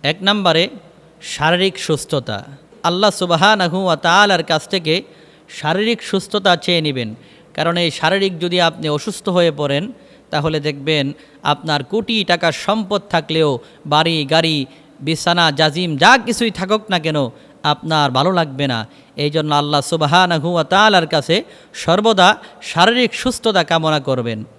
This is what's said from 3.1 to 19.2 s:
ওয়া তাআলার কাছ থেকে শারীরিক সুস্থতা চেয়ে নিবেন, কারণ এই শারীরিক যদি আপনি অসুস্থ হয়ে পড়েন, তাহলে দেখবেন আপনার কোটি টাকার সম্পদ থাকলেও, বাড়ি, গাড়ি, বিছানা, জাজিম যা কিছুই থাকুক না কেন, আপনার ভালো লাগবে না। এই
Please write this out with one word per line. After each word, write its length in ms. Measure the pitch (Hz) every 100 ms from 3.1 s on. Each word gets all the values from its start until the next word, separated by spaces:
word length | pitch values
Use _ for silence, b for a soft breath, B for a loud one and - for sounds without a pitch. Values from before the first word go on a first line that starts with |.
| - 180 165 196 214 180 180
ওয়া 120 | 190 156
তাআলার 480 | 175 180 208 180
কাছ 240 | 160 156 -
থেকে 360 | 190 156 170 - B B B _
শারীরিক 540 | - 151 180 220 233
সুস্থতা 520 | - 202 - 208 190 175
চেয়ে 260 | - 170
নিবেন, 340 | 151 131 113 110 B B B
কারণ 240 | - 160 170
এই 140 | 170
শারীরিক 480 | - 160 196 196 170
যদি 220 | 175 180
আপনি 280 | 170 165 156
অসুস্থ 400 | 147 180 - -
হয়ে 220 | 180 170
পড়েন, 400 | 147 143 139 208 233 B B _
তাহলে 300 | 151 156 156
দেখবেন 540 | 147 143 139 156 139 147 B B
আপনার 400 | - 147 160 147
কোটি 400 | 127 214 220 226
টাকার 280 | 185 175 170
সম্পদ 500 | - - 214 190 208 202
থাকলেও, 500 | 170 160 160 151 123 B B 151
বাড়ি, 400 | 147 165 160 139
গাড়ি, 400 | - 160 151 127 B B -
বিছানা, 520 | 139 160 175 170 165
জাজিম 460 | 143 156 151 180 143
যা 200 | 185 262
কিছুই 340 | 214 233 233
থাকুক 300 | 180 185 214 214
না 100 | 180
কেন, 160 | 156 151 127 B B B
আপনার 480 | 151 147 160 156 143
ভালো 200 | 127 165
লাগবে 360 | 180 156 131 139
না। 200 | 117 107 B B
এই 140 | -